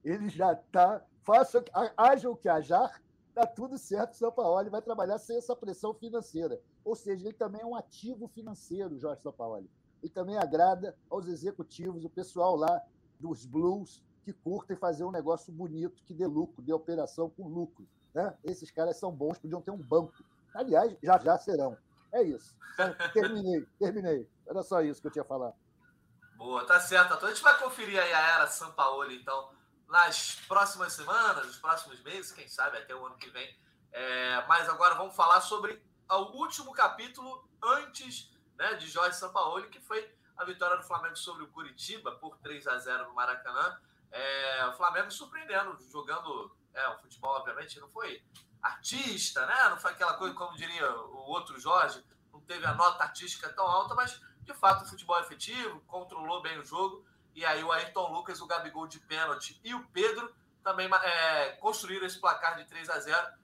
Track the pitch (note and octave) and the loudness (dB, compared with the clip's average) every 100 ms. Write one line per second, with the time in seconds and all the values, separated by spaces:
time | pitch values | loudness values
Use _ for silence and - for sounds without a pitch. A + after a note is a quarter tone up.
0 | C#3+ G3 G#3 D#3 F#3 D#3+ _ F#3 F3+ G#3+ | -2 -2 -4 2 2 2 _ 6 6 4
1 | - _ - A3+ C4+ - B3 - A3 - | -8 _ 6 8 8 2 2 -2 -2 6
2 | A#3+ C#4 B3 A#3 F#3+ D#3+ C#3 F3 B3 - | 8 8 2 -2 2 2 4 2 2 -2
3 | _ _ _ - A#3 - B3+ C4 - G3 | _ _ _ 2 2 0 -8 -8 -4 -2
4 | A#3 - A#3 A#3 G3 F3+ G#3 G#3 A3+ A3 | -2 -2 -2 2 2 2 0 -4 -6 -2
5 | F#3 G#3 - A#3 A#3 A#3+ G#3 F3+ G#3+ A3 | -2 -2 -2 -6 -4 -6 -6 -6 -6 -6
6 | A3+ A3+ - D#3+ D#3+ A#2 _ _ G#3 A3+ | -6 -6 -4 -4 -2 -4 _ _ -6 -4
7 | G#3 F#3+ G3+ G#3+ G#3+ G#3 A#3 A#3+ - - | -2 -4 -4 -4 -6 -4 -8 -8 -10 -14
8 | A3 A#3+ A3+ - A3 G#3 - F3+ F#3+ C#3 | -12 -10 -12 -14 -16 -16 -10 -6 -6 -6
9 | D3 C#3 D3 - A2+ G#2+ F#2 _ _ _ | -6 -6 -10 -8 -8 -8 -12 _ _ _
10 | D#3+ - F#3 G#3 E3 D#3 F3+ F3+ F#3+ - | -12 -6 -4 -2 0 6 6 6 -4 -12
11 | _ G3 F3 E3 F#3 G3 D#3+ - F3+ E3+ | _ -8 -6 -6 -6 -8 -14 -8 -8 -8
12 | D#3+ - F3+ F3+ F3+ D#3+ D#3+ F3 - _ | -10 -10 -8 2 2 4 2 2 -2 _
13 | _ _ E3 C#3 B2 C#3+ F3 G3+ F3+ - | _ _ -10 -10 -4 0 2 0 -8 -18
14 | _ _ - - E3 F#3+ - F#3 F3+ D3+ | _ _ -16 -10 -6 -6 -6 -2 -2 0
15 | F3+ F3+ D3+ E3 - E3 F3+ D#3 E3+ - | -4 -4 -2 -2 -4 -10 -8 -6 -6 -8
16 | _ E3 F3+ D3 E3+ - B2+ D#3+ D#3+ E3 | _ -4 -2 0 -2 -6 -4 -2 -2 -4
17 | C#3 - E3 D#3+ F3 E3 E3 _ F#2+ _ | -4 -4 -6 -6 -10 -8 -8 _ -20 _
18 | _ D3+ F#3+ - D#3+ F3+ D#3+ - E3 D#3+ | _ -4 -4 -4 -10 -10 -8 -2 -2 -2
19 | F#3+ D3+ D3 E3 D#3 E3+ F#3+ G3+ B2+ D#3+ | -6 -4 -4 -4 -8 -8 -8 -12 2 2
20 | D#3+ - - _ _ - C4 D#3 A3+ F#3 | 2 -12 -20 _ _ -6 4 6 4 0
21 | D#3+ F#3 D#3+ F3+ - E3 C3+ A2+ _ _ | 6 6 8 2 2 0 -2 -6 _ _
22 | _ A#3 F#3+ B2+ - _ - - F#3 - | _ 0 2 0 -10 _ -12 -2 -2 0
23 | F3 A3 G3 G#3+ F#3+ E3+ - _ G3 G#3 | 0 2 2 0 0 -2 -2 _ -2 0
24 | F#3 C#3+ A2 _ - F3+ - F3+ D#3 C#3+ | 0 -2 -2 _ -8 -6 0 2 2 -2
25 | D3+ D3+ C#3 C#3 A#2+ - _ _ _ _ | -6 -8 -6 -6 -6 -10 _ _ _ _
26 | _ _ - - A#2+ B2 B2 F3 - F#3 | _ _ -20 -14 -6 -6 4 4 6 6
27 | F3+ F3 F#3+ G#3+ C#4+ C#4 B3+ - G#3+ G3 | 6 4 -2 6 6 6 2 -4 -2 0
28 | F3 D#3+ D#3+ E3 D3 - D#3+ D#3 C#3 C3+ | 2 4 4 4 2 -2 -8 0 2 2
29 | C3+ B2+ C3+ C3+ C3+ - _ _ _ E3+ | -4 -6 -6 -6 -6 -20 _ _ _ 6
30 | E3+ - - - - G3 G3 F#3 F3 - | 6 4 -4 -8 2 4 4 0 -6 -4
31 | D3+ A3 A3 D3 B2+ - D#3+ E3 C#3+ B2 | 0 2 2 2 -4 -6 -2 -2 -2 -16
32 | C3+ F#3+ - - - - C#3 A2+ - C3 | -12 -10 -12 -16 -14 -2 -2 -2 -10 -12
33 | B2+ - B2+ B2 C3 - _ _ _ A#2+ | -12 -16 -14 -12 -12 -14 _ _ _ -8
34 | B2+ B2+ B2+ B2 D#3 E3 E3 E3 F3 F3 | -4 -2 0 -2 4 4 4 4 4 4
35 | F#3+ - E3 F#3 - G#3+ G#3 A3 _ _ | -4 4 8 8 6 -4 -4 -8 _ _
36 | - F#3+ G3 C4 D#4 - C4 C4 G#3+ - | 0 0 0 -6 -6 -6 -10 2 2 2
37 | A#3+ B3+ B3+ B3+ _ _ A3+ C4+ - - | -12 -14 -14 -14 _ _ 2 2 0 -14
38 | B3+ - - _ _ - F#3+ A3 D#3 E3 | -12 -14 -16 _ _ -6 -4 -4 -6 0
39 | F3 F3 F#3 G3 E3 F#3 - - - G#3+ | 0 0 -4 -2 -2 -2 -8 -16 -8 -8
40 | G#3+ _ _ - F3+ F3+ F3 F3 - E3+ | -8 _ _ -10 -10 -2 0 0 -2 -6
41 | E3 D#3+ F3+ E3+ D3+ D#3+ D3 - - A3 | -6 -8 -12 -12 -16 -16 -16 -12 -12 -10
42 | - - D#3 - C#3+ D3 C#3 A#2+ B2+ B2 | -10 -12 -16 -14 -14 -10 -6 -6 -4 -6
43 | - A#2+ B2 B2+ B2 C3 F3 F3+ _ _ | -4 -2 -2 -2 -4 -2 -2 -4 _ _
44 | _ A#2+ C3+ C#3 C3+ C3 B2+ - F3 F3 | _ -8 -4 -2 -2 0 -2 0 0 0
45 | G3+ - D4 D#4+ D#4 G3 F#3+ D#3 B2+ D3 | -4 -6 -14 -14 -4 -2 -2 -8 -14 -12
46 | C#3+ D#3+ D#3+ C3+ - _ _ B2+ C3 G#2+ | -8 -8 -6 -10 -10 _ _ -6 -4 -6
47 | - - C3+ C3+ B2+ B2 D3 - - A4 | -16 -8 -4 -4 -4 -10 -12 -16 -16 -10
48 | A4+ - _ - _ _ - - - B3+ | -10 -10 _ -20 _ _ -6 -6 -8 -6
49 | C4+ F#3+ - - C3+ B3 A#3 E3+ F3+ F3 | -4 -4 -2 -2 0 4 4 4 -4 -2
50 | F3+ E3+ F#3 - F3+ D#3+ E3 E3+ C#3+ A2+ | -2 -2 -6 -6 -10 -10 -10 -2 -2 -4
51 | G#2+ G#2 C3+ E3+ F3 C3+ D3+ F3+ D3 - | -10 -16 -8 -6 -6 -8 2 4 4 -2
52 | _ _ _ D3+ - F3 E3 C#3+ F3 - | _ _ _ -20 -10 -4 -2 6 4 6
53 | D3 - F3+ - D3+ - F#3 F#3 G3 B3 | -2 -2 -10 -10 -8 0 4 4 2 0
54 | B3 - - _ - C#4+ F#3+ F#3+ - F#3 | -2 -4 -20 _ -16 4 6 6 -2 -14
55 | - F3 C3+ C#3 - D#3 C#3+ D3+ _ F3+ | 0 0 0 -10 -8 -6 -6 -8 _ -12
56 | F3+ F3+ F3+ F3 D#3+ D#3+ - E3+ F#3+ F#3+ | -12 -10 -6 -6 -6 -10 -8 -2 -2 -2
57 | _ _ _ D#3+ E3 D#3 E3 D#3+ E3 G3 | _ _ _ -4 -2 0 0 0 0 -2
58 | F3+ E3 F#3 E3 D#3 D#3+ D#3+ D#3 D#3+ D#3 | -2 -4 -8 -12 -4 -4 -4 -10 -12 -14
59 | _ D#3 D#3+ C3+ - - A3+ B3 - F3+ | _ -2 -2 -2 -8 -14 -10 -10 -6 0
60 | A3 G#4+ A#4+ _ _ _ F#3+ F#3 F#3 F#3+ | 0 0 -8 _ _ _ -2 -2 2 2
61 | F#3 E3+ D#3+ D#3 C#3 - G#3+ G#3+ F#3+ F#3+ | 4 2 4 2 0 0 -2 -2 -6 -4
62 | F#3 F#3 F#3 D#3+ E3 E3+ D#3 E3 E3 D#3 | -6 2 2 2 -2 -2 -12 -12 -6 -6
63 | D3 E3 - - | 0 0 0 -10